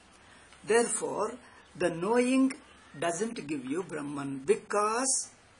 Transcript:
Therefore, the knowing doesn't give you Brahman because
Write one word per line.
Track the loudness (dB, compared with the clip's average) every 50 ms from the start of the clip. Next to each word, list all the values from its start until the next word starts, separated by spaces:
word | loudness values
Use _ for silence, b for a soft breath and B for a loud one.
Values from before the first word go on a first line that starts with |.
| -20 -20 -20 B B B B B B B B -16 -2
Therefore, | 2 4 4 4 2 -2 -4 -4 -4 -2 -2 -2 -2 -4 -10 B B B B B B -4
the | 0 0 0
knowing | 0 0 0 2 2 4 4 4 4 4 4 4 2 -4 -14 -20 -20 -20 -20 -20 -8 -4
doesn't | -4 -2 -2 -2 -4 -4 -6 -8 -8
give | -6 -6 -6 -4
you | -4 -6 -6 -6
Brahman | -6 -8 -8 -8 -6 -8 -6 -6 -6 -8 -6 2
because | 2 2 2 2 0 2 2 2 2 2 0 0 0 0 -2 -4 -8 -14 -20 -20 -20 -20